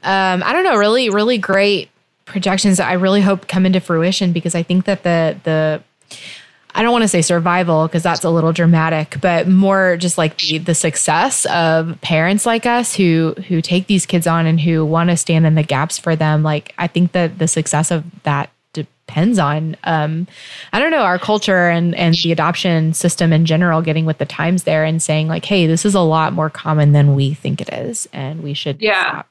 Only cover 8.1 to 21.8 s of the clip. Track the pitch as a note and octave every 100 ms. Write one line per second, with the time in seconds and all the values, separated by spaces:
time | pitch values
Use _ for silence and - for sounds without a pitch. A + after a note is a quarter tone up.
8.1 | D#3 E3+ E3+ D#3+ E3 E3+ E3 D#3+ D#3+ D3+
9.1 | C#3+ F3+ E3+ F3 F#3+ G3 F#3+ F#3 F3 F3+
10.1 | E3 D#3+ - - D#3 E3+ D#3+ E3 - -
11.1 | D#3 B3+ - - E3+ E3 D#3+ E3 D#3+ -
12.1 | D#3+ E3 G3+ A#3 A3+ A#3+ A#3+ A#3+ - F3+
13.1 | E3 D#3+ - F#3 E3+ - F3+ F#3 G3 -
14.1 | F3 E3 E3 E3 E3 E3 D#3+ D#3 E3 E3+
15.1 | E3+ - D#3+ D#3+ D#3 D3+ C3+ D#3 - -
16.1 | D#3 D#3 D3+ D#3 D3+ - - E3+ F3 F3+
17.1 | F3+ E3+ E3 D#3+ - D3+ D3 D#3 E3 E3
18.1 | - - C#3+ - _ _ - - _ -
19.1 | D3+ F#3+ A3 D3 D3+ D#3+ D#3 - D#3+ D3+
20.1 | D#3+ F3+ - - - - G#3+ D#4 D#4+ G3+
21.1 | F3+ - G#3 G#3 F#3 F3 E3+